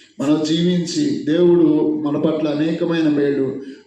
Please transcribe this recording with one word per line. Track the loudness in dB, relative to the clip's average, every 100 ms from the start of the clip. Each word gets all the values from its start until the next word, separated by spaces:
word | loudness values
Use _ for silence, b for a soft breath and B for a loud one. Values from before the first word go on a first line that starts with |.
| b b
మనం | -2 0 0
జీవించి | 0 0 0 -2 -2 -2 -2
దేవుడు | -2 2 4 4 4 2 0
మన | -2 -2 -2
పట్ల | 0 0 -2
అనేకమైన | -2 -2 -2 -2 0 0
మేలు, | 0 0 0 -2 -6 B B